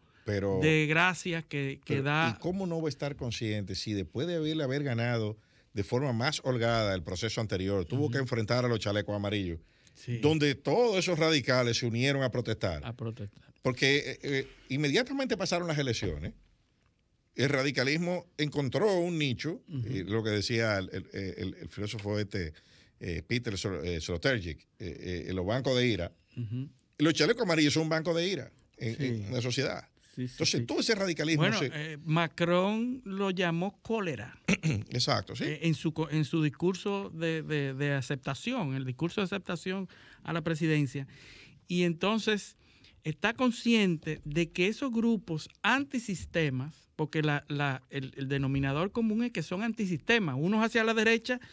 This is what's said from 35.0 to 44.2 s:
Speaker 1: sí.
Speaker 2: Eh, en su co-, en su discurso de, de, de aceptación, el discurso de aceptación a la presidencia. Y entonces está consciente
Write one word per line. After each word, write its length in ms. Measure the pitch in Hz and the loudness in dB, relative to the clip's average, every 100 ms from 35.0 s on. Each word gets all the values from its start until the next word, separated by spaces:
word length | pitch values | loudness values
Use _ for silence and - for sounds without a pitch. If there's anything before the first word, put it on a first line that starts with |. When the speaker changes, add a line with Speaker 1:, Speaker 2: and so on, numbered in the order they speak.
| 147 110 - 123 | 2 2 0 -4
Speaker 1:
sí. 80 | |
Speaker 2:
Eh, 160 | - 151 | -4 0
en 120 | 165 | 0
su 180 | 151 165 | 0 0
co-, 160 | 156 156 | -2 -2
en 140 | 156 | 0
su 180 | 147 170 | 0 2
discurso 680 | 151 - 175 185 208 202 196 | 0 0 -2 0 -2 -4 -6
de, 320 | 160 165 160 | -4 -2 -2
de, 300 | 151 151 139 | -2 -2 -2
de 180 | 131 143 | -2 0
aceptación, 840 | 139 127 139 - 135 233 254 147 | 0 -2 -4 -4 -6 -4 -2 -2
el 100 | 135 | -2
discurso 360 | 127 127 170 214 | -4 -4 -2 -2
de 60 | 190 | -2
aceptación 640 | 196 175 170 185 190 185 - - - | -4 -6 -6 -4 -6 -6 -12 -20 -14
a 80 | - | -4
la 100 | 165 | -2
presidencia. 640 | 160 160 160 151 139 139 135 - - - - - _ | -2 0 2 4 2 -2 -10 -14 -20 -20 -20 -20 _
Y 160 | 175 | 2
entonces 720 | 175 165 190 220 220 208 - - _ _ - - | 2 2 0 2 0 -2 -4 -16 _ _ -20 -10
está 300 | 156 151 233 | -8 -2 -2
consciente 880 | 233 254 226 233 226 196 156 - 151 | 2 2 2 4 6 6 2 -2 -6